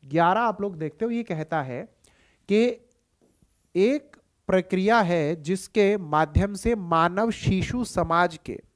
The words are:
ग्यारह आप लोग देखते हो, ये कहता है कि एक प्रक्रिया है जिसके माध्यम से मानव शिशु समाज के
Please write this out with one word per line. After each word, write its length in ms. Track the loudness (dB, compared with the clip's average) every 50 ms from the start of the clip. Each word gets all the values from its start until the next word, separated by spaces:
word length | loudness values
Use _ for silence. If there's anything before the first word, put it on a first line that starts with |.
| _
ग्यारह 380 | -4 0 2 2 4 2 2
आप 200 | 0 -2 -2 -4
लोग 140 | -6 -8 -6 -6
देखते 280 | -8 -10 -6 _ -6
हो, 60 | -4
ये 120 | -4 -4 -4
कहता 380 | -6 -6 -8 -6 -4 -4 -4
है 220 | -4 -4 -8 -10 -12 -14 _ _ _ -20 _ _ _ _ _ _ _ 0
कि 100 | 2 2 2 2 0 -4 _ _ _ _ _ _ _ _ _ _ _ _ _ _ _ _ _ _ _
एक 400 | 0 2 2 2 0 -4 _ -20 _ _ _ _ _ _ 0
प्रक्रिया 500 | 0 0 0 0 -2 0 2 4 4 4
है 400 | 4 2 2 0 0 0 -4 -4 -4
जिसके 520 | -6 -6 -6 -6 -6 _ 2 2 2 2 0
माध्यम 540 | -2 -2 0 0 0 2 2 0 0 0 -4
से 200 | -4 -2 -2 -2
मानव 560 | -2 -2 0 2 2 2 2 2 0 -2 -2
शिशु 520 | -2 -2 0 0 0 0 0 -2 -2 -4 -4
समाज 520 | -4 -2 -2 -2 0 2 2 2 2 0 -6 _
के 140 | -12 -12 -12 -12 _ _